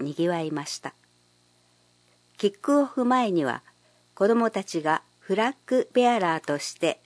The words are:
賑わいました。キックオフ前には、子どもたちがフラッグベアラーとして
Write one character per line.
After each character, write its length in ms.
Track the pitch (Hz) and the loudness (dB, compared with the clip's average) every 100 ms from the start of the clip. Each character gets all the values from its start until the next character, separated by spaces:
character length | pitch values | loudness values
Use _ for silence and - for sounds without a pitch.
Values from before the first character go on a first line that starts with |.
賑 360 | 143 151 170 170 | -8 -2 -2 -2
わ 80 | |
い 60 | 160 | -4
ま 160 | 151 147 | -6 -8
し 140 | - | -10
た。 140 | 139 - _ _ _ _ _ _ _ _ _ _ _ _ _ - | -12 -14 _ _ _ _ _ _ _ _ _ _ _ _ _ -4
キ 100 | 208 | -2
ッ 100 | - | -2
ク 200 | - 285 | 0 2
オ 60 | 269 | 2
フ 180 | - | 0
前 260 | 247 240 233 | 0 2 2
に 140 | 175 | 0
は、 180 | 139 120 - _ _ _ _ - | -2 -4 -10 _ _ _ _ 0
子 100 | 196 | 2
ど 80 | |
も 160 | 233 233 | 4 2
た 140 | 202 | -2
ち 180 | 190 170 | -6 -4
が 180 | 151 156 - _ | 0 -2 -4 _
フ 160 | - 190 | -4 -2
ラ 160 | 226 | 0
ッ 20 | 277 - | -4 -2
グ 220 | 254 240 | -2 0
ベ 160 | 254 247 | 2 2
ア 100 | 240 | 2
ラ 220 | 180 160 | 0 -2
ー 40 | |
と 140 | - 147 | -2 -4
し 160 | - | -6
て 240 | - 165 - | -4 -2 -2